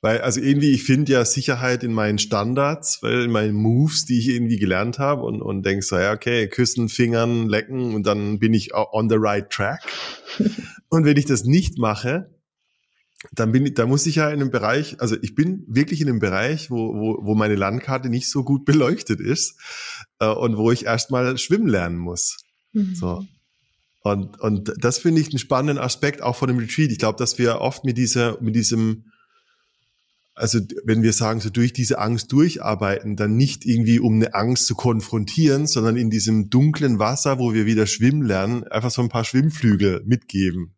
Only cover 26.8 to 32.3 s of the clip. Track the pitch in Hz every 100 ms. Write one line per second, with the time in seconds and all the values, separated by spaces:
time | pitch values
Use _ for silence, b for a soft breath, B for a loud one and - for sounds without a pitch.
26.8 | 156 110 113 107 120 - 120 113 123 131
27.8 | 135 120 123 127 120 107 110 110 107 113
28.8 | 110 110 - b b b b b b _
29.8 | _ _ _ _ _ - 113 113 98 95
30.8 | - 110 113 104 110 113 107 101 120 -
31.8 | 117 - 104 117 -